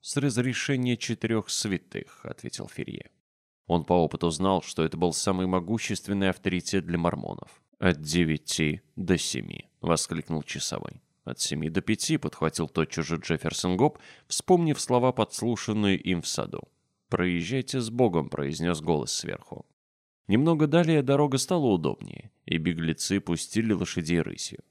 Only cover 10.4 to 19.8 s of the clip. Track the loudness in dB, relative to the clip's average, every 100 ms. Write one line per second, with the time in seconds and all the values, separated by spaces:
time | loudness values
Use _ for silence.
10.4 | -6 -8 -6 -6 -10 -16 _ _ -12 -6
11.4 | -4 -2 -2 -2 -2 -2 0 -2 -2 -2
12.4 | -2 0 -2 0 0 -2 -2 -4 -2 -2
13.4 | -2 -2 -2 2 2 0 -20 -20 _ -8
14.4 | 4 4 4 -2 0 2 2 2 -2 0
15.4 | -2 -2 -2 2 2 2 0 -2 -2 -4
16.4 | -6 -8 -14 _ _ _ _ 0 2 0
17.4 | -2 -4 -4 -6 -4 2 4 4 -2 -4
18.4 | -4 -2 -2 0 0 0 0 -6 -6 -10
19.4 | -12 -18 -18 _